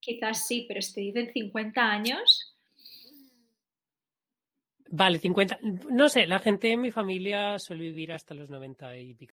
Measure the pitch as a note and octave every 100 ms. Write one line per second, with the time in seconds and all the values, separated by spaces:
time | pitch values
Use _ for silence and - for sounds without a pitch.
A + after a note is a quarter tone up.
0 | - A#3+ A3 G#3+ - A#3+ A#3+ G3+ G3+ -
1 | G3+ A3 A#3 - G#3+ A3 G#3+ A#3 A#3 G#3
2 | A3 D4 A#4+ - - _ _ _ - -
3 | - C#4+ C4+ B3 A#3 _ _ _ _ _
4 | _ _ _ _ _ _ _ _ - E3
5 | F#3+ E3+ F3+ F3+ G3 F#3+ A3 F#3 D4+ B3
6 | D4 C4+ E3+ F#3+ A3 G3+ A3+ A#3 B3 A3+
7 | G3 F#3 F#3+ G3+ G3+ G3+ - E3 E3 D#3+
8 | D#3+ D#3+ - D3 C#3+ C#3 C3+ C3 C3 B2+
9 | B2+ A#2 B2+ _